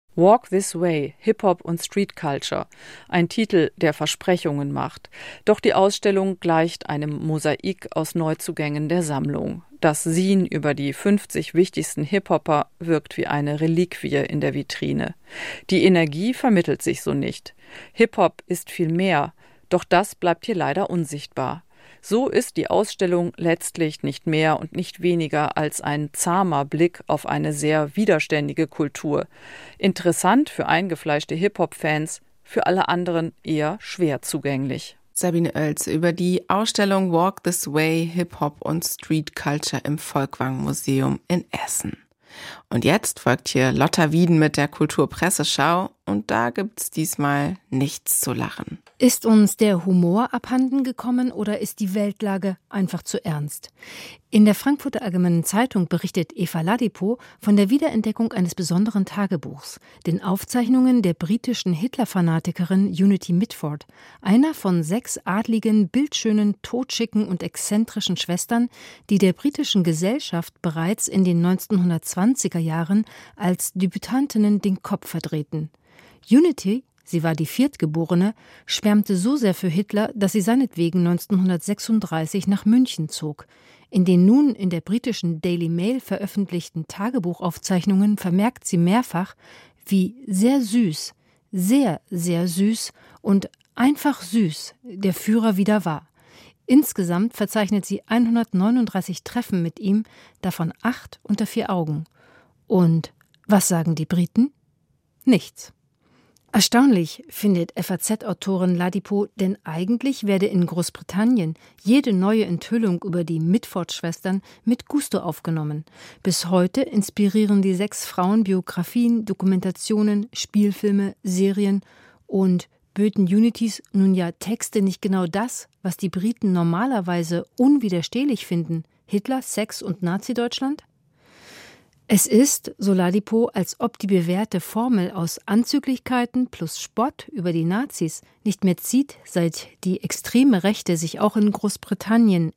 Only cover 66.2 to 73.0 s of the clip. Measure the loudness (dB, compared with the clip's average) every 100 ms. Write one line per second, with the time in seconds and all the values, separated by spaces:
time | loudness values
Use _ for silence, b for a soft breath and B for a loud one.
66.2 | 0 2 2 -2 -6 -6 -4 -4 -2 -2
67.2 | -2 -4 -6 -8 -2 0 0 -2 -4 -4
68.2 | -4 -4 -2 0 -2 B B B 0 4
69.2 | 4 2 -2 -2 0 2 2 0 0 -2
70.2 | -4 -6 -6 _ -6 -2 -2 -2 -2 2
71.2 | 4 4 2 0 0 2 2 0 -4 0
72.2 | 0 2 -2 -2 -2 -2 0 0